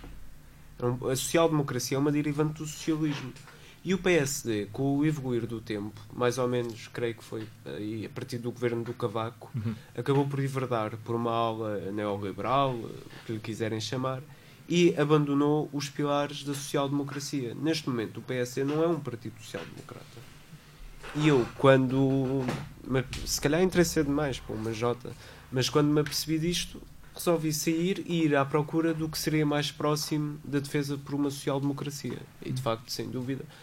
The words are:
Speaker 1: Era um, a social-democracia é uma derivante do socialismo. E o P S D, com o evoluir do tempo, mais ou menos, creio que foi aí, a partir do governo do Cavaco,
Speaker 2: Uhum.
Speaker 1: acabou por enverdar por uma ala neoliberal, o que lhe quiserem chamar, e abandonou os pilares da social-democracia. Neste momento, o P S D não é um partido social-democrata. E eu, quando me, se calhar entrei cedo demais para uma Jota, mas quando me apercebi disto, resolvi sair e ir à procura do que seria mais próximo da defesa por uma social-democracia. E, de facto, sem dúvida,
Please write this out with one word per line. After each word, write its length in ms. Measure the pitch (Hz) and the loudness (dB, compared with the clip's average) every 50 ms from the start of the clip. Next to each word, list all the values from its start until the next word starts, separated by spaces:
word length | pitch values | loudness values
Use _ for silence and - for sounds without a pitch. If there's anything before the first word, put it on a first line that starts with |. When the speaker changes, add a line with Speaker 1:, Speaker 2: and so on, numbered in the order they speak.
| - - - - - - - - - - - - - - - | -14 -14 -14 -14 -14 -14 -14 -16 -18 -20 -20 -20 -20 -20 -8
Speaker 1:
Era 140 | - 123 123 | -2 -2 0
um, 180 | 127 123 - 123 | 0 0 0 0
a 60 | 135 | 0
social-democracia 840 | 127 - - - 165 165 160 156 151 139 143 127 123 - - 139 | 0 0 2 4 4 6 6 4 2 2 0 -2 -4 -2 0 0
é 20 | 135 | 2
uma 120 | 147 151 | 2 2
derivante 480 | 147 147 147 151 143 156 156 156 151 - | 2 2 0 0 0 0 0 0 -2 -4
do 80 | 156 | -8
socialismo. 680 | 151 - - - 165 156 151 156 151 139 131 127 123 - - - - - - - - - - - | -10 -10 -6 -2 -2 0 0 0 0 -2 -2 -6 -10 -12 -14 -18 -20 -20 -20 -20 -20 -18 -6 -2
E 120 | 170 190 | 0 0
o 20 | |
P 140 | 180 185 185 | 2 4 4
S 360 | 175 156 135 139 - - - | 4 4 4 2 -2 -4 -2
D, 200 | 117 107 104 101 104 | -2 0 0 -2 -2
com 240 | 107 131 135 139 139 | -2 -2 0 2 2
o 80 | 143 151 | 2 2
evoluir 440 | 156 151 147 127 127 123 113 117 | 2 2 0 -2 -2 0 0 -2
do 120 | 107 117 110 | -2 -6 -6
tempo, 400 | - - 107 101 104 107 - - - - - | -6 -4 -4 -4 -4 -6 -10 -12 -16 -12 -4
mais 240 | 120 123 123 127 | 0 0 2 2
ou 100 | 131 123 | 2 0
menos, 400 | 123 123 120 120 117 107 117 - | 0 0 0 -2 -4 -6 -10 -14
creio 280 | - - 117 120 117 110 | -12 -6 -4 -4 -4 -4
que 80 | - - | -6 -10
foi 240 | - 113 113 107 - - - - | -10 -10 -10 -10 -10 -14 -14 -12
aí, 400 | - 71 87 104 107 113 107 95 | -10 -8 -6 -6 -6 -6 -6 -8
a 40 | - | -8
partir 280 | - 120 120 - 120 | -8 -10 -8 -6 -6
do 140 | 117 113 120 | -6 -6 -6
governo 320 | 120 113 123 117 117 117 113 | -2 0 0 0 0 0 -2
do 100 | 120 117 | -4 -4
Cavaco, 580 | - 123 107 104 113 110 120 - - - - - | -4 -4 -2 -2 -2 -4 -4 -6 -10 -12 -8 -6
Speaker 2:
Uhum. 180 | 117 104 117 107 - - - - | -4 -4 -4 -4 -6 -10 -10 -8
Speaker 1:
acabou 300 | 127 123 139 135 139 143 | -4 0 2 2 2 2
por 120 | 139 139 139 | 2 0 -2
enverdar 560 | 135 135 131 135 127 123 120 113 107 107 113 | -2 -2 -2 -2 -2 0 0 0 0 -2 -4
por 180 | 107 110 117 117 | -6 -4 -2 -2
uma 160 | 117 117 117 | 0 0 2
ala 480 | 113 117 117 113 110 110 113 107 104 95 85 95 | 2 2 2 0 0 -2 -4 -4 -4 -4 -4 -4
neoliberal, 840 | 104 104 104 104 101 101 101 95 90 98 98 113 131 139 139 135 123 | -4 -2 -2 -2 -2 -2 -4 -4 -4 -4 0 2 2 2 2 2 0
o 160 | 117 - - - - - - - - - | -2 -6 -8 -10 -12 -14 -16 -18 -12 -8
que 80 | - 113 | -8 -6
lhe 60 | 110 | -6
quiserem 420 | - 113 104 95 113 107 110 110 | -6 -6 -4 -2 -2 -2 0 -2
chamar, 400 | 107 - 135 127 131 131 131 131 147 - - - - - - - - - | -4 -4 -2 -2 -2 -2 -4 -4 -8 -14 -18 -20 -20 -20 -20 -12 -4 2
e 240 | 170 175 170 170 175 | 4 6 6 6 6
abandonou 720 | - 147 147 156 151 147 143 139 139 147 147 151 151 147 - 143 | 4 4 6 6 6 6 4 4 6 6 6 6 4 2 0 -2
os 160 | 143 139 139 | -4 -4 -4
pilares 540 | - - 147 143 143 143 143 147 147 143 139 | -2 -2 0 2 2 2 2 0 -4 -6 -6
da 100 | 143 139 | -6 -6
social-democracia. 1000 | 143 - - - 143 139 139 143 143 139 139 139 143 139 - 147 139 123 113 107 | -6 -4 -2 0 0 2 2 0 0 -2 -2 -4 -6 -6 -4 -4 -4 -4 -4 -4
Neste 340 | - 139 160 160 156 - 139 | -2 0 0 0 0 0 -2
momento, 280 | 123 117 104 92 - | 0 0 -2 -2 -6
o 40 | 120 | -8
P 140 | - - 127 | -6 -2 -2
S 280 | 123 123 123 - 139 135 | -2 -2 -2 -2 -2 0
D 0 | |
não 200 | 143 151 156 165 | 0 2 2 2
é 40 | |
um 120 | 170 165 147 | 2 2 0
partido 340 | 143 123 117 107 - 110 - - | -2 -6 -8 -8 -8 -10 -12 -12
social-democrata. 920 | - - - 90 80 - - - - - - - - - - - - - - - - - - - - - - - - - - - - - - | -12 -10 -10 -10 -10 -12 -14 -14 -14 -14 -14 -16 -16 -16 -18 -18 -18 -18 -20 -20 -20 -20 -20 -20 -20 -20 -18 -16 -16 -16 -14 -14 -14 -6 -2
E 100 | 147 151 | 2 6
eu, 180 | 156 143 123 113 - - | 6 6 6 4 2 2
quando 880 | - 139 135 135 131 131 123 131 135 135 135 135 135 131 127 135 135 127 123 135 135 - - - - - | 6 8 8 8 8 6 4 4 4 4 4 4 2 2 2 0 0 0 -2 -4 -4 -6 -10 -14 -12 -4
me, 160 | - 127 131 - - - - - | -2 0 0 0 -2 -6 -8 -4
se 140 | - - - | -4 -2 0
calhar 220 | - 143 151 175 | 2 2 4 4
entrei 240 | 190 180 180 180 165 | 2 4 6 4 4
cedo 220 | 170 - 160 147 | 4 4 2 2
demais 320 | 143 139 151 151 135 120 - | 2 2 2 0 0 -2 -4
para 160 | - - 110 | -6 -6 -6
uma 180 | 110 110 113 110 | -4 -4 -4 -2
Jota, 380 | 107 120 120 117 120 - - - - - - - - - - | 0 0 0 0 0 -4 -10 -12 -14 -16 -18 -20 -20 -10 -2
mas 180 | 127 131 123 - | 0 2 2 4
quando 180 | - 151 147 | 6 6 6
me 140 | 147 147 147 | 6 6 4
apercebi 360 | 147 147 - - - 151 160 | 4 2 -2 -4 0 0 0
disto, 440 | 156 160 175 175 - - - - - - - - - - - - | 2 2 0 0 0 -2 -4 -8 -14 -16 -16 -18 -18 -18 -16 -12
resolvi 400 | - - 175 165 160 156 156 151 | -2 2 2 4 4 2 0 0
sair 500 | - - 170 165 165 170 190 196 175 - | 0 2 2 2 4 2 2 2 0 -2
e 200 | - 175 165 160 | 0 2 4 4
ir 100 | 147 143 | 6 6
à 80 | 139 139 | 4 4
procura 500 | 139 151 151 151 - 160 160 160 165 160 | 4 2 2 2 2 2 2 2 2 2
do 140 | 156 160 | 0 -2
que 100 | 160 151 | -2 -2
seria 280 | - - 156 156 156 151 | -2 0 2 2 4 4
mais 260 | 147 147 147 147 - | 4 2 2 0 -2
próximo 680 | - - 147 147 151 151 - - 156 151 151 147 147 - - | -2 0 0 2 2 0 0 0 0 0 0 -2 -4 -8 -4
da 160 | 127 143 143 | -2 -2 -2
defesa 380 | 139 - - 147 139 139 143 | 0 0 0 -2 0 -2 -4
por 180 | 139 139 143 143 | -6 -4 -2 0
uma 140 | 143 143 139 | 0 0 0
social-democracia. 880 | 139 - - 147 139 139 139 143 139 139 139 143 143 - - 123 123 - - - - - - | 0 -2 -2 -2 0 0 0 0 -2 -2 -4 -6 -6 -6 -6 -6 -6 -8 -10 -14 -14 -10 -6
E, 60 | 139 | -6
de 100 | 131 131 | -4 -2
facto, 300 | 131 117 113 110 - - | 0 0 -2 -2 -4 -6
sem 180 | - - 113 107 | -6 -6 -6 -4
dúvida, 360 | 113 127 123 135 135 127 - - - - | -4 -4 -4 -4 -6 -6 -8 -12 -16 -20